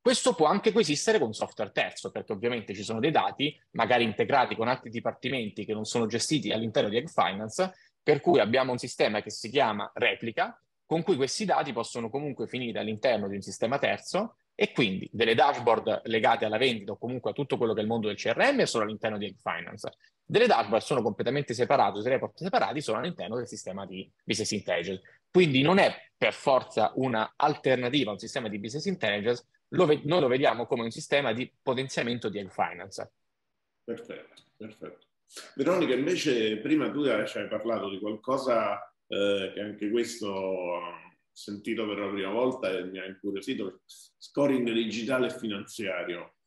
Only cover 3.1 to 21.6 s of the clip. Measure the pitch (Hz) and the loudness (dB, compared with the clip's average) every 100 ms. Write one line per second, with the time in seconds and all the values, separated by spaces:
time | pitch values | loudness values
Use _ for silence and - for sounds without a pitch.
3.1 | 151 95 - 143 - _ - 110 123 117 | 2 0 -2 -4 -4 _ -2 2 4 2
4.1 | 104 110 139 117 104 113 131 123 117 113 | 0 2 4 2 0 -2 -2 -4 -6 -6
5.1 | - - 135 107 98 101 107 107 123 113 | -6 -6 -4 -6 -8 -6 -6 -2 -2 0
6.1 | 113 - 151 104 107 113 127 113 107 151 | -2 0 0 0 -2 0 0 0 0 -2
7.1 | - 90 98 110 - 190 - _ _ - | 0 0 0 -8 -2 -4 -4 _ _ 2
8.1 | 147 - 127 110 123 131 123 123 - 139 | 2 6 6 6 4 2 -2 -6 0 2
9.1 | 104 107 - 117 127 123 104 101 - 117 | 2 -4 -10 -2 2 2 2 -4 0 0
10.1 | 98 117 113 196 - _ _ _ 160 165 | 0 -6 -2 -4 -4 _ _ _ -2 2
11.1 | 156 131 - 214 151 151 117 113 123 117 | 2 2 -2 0 0 0 -4 -4 -6 -4
12.1 | 131 147 123 113 123 123 104 107 107 135 | -4 -6 -6 -6 -4 -4 -4 -4 0 2
13.1 | 113 101 101 98 98 113 135 107 101 - | 2 0 -6 -8 -4 -2 0 0 -2 -2
14.1 | 175 226 _ _ - 104 - 117 95 - | -2 -2 _ _ -2 -2 2 0 0 -6
15.1 | 98 113 113 143 139 120 110 107 104 - | 0 2 6 4 4 4 4 2 -2 0
16.1 | 113 117 113 110 107 131 113 98 101 117 | 2 4 4 2 2 2 0 -6 -8 -6
17.1 | 127 110 101 139 123 117 107 107 117 107 | -4 -4 -4 -2 0 2 2 0 0 -2
18.1 | 104 104 117 226 285 165 120 104 107 113 | -2 -2 2 4 4 2 2 -2 -2 -4
19.1 | 107 101 95 - 85 85 104 - - _ | -4 -6 -8 -6 -6 -8 -12 -12 -14 _
20.1 | _ _ 156 240 147 104 107 - 139 110 | _ _ 4 6 4 4 2 2 0 0
21.1 | 104 117 135 143 117 | 0 -2 -2 -2 -2